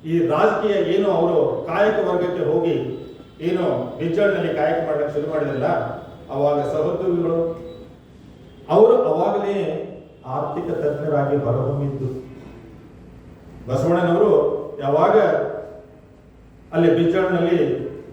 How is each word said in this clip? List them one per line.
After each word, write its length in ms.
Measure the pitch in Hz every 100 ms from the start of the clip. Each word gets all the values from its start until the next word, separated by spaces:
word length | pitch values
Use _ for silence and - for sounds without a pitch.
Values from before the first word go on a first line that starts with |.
| 160
ಈ 220 | 170 170
ರಾಜಕೀಯ 640 | - 208 208 214 202 165
ಏನು 180 | 196 196
ಅವರು 560 | 170 170 160 - - 160
ಕಾಯಕ 400 | 170 214 214 -
ವರ್ಗಕ್ಕೆ 360 | 175 175 -
ಹೋಗಿ 320 | 151 165 170 131 127 - - - - -
ಏನು 560 | 160 180 170 - - -
ಬಿಜ್ಜಳ್ನಲ್ಲಿ 560 | 165 175 202 180 -
ಕಾಯಕ 340 | 151 151 165 160
ಮಾಡ್ಲಿಕ್ಕೆ 340 | 147 147 147
ಶುರು 120 | 151
ಮಾಡಿದ್ರಲ್ಲ, 340 | 156 139 120 - - - - - - -
ಅವಾಗ 320 | 139 147 147
ಸಹೋದ್ಯೋಗಿಗಳು 1000 | 139 156 175 175 185 170 165 165 165 165 - - - - - - - - - - -
ಅವರು 340 | 175 226 -
ಅವಾಗಲೇ 840 | - - 202 202 196 196 156 156 - - - - 123
ಆರ್ಥಿಕ 480 | 123 120 175 -
ತಜ್ಞರಾಗಿ 640 | 160 147 147 151 143 139 143
ಹೊರಹೊಮ್ಮಿದ್ದು. 920 | 117 117 - 143 139 135 127 127 - - - - - - - - - - - - - - 120
ಬಸವಣ್ಣನವರು 800 | - 165 175 165 180 - - - - - -
ಯಾವಾಗ 380 | 139 151 - 220 196 - - - - - - - - - - - - - -
ಅಲ್ಲಿ 220 | 165 170 170
ಬಿಜ್ಜಳ್ನಲ್ಲಿ 960 | 165 185 185 175 170 175 143 - - - -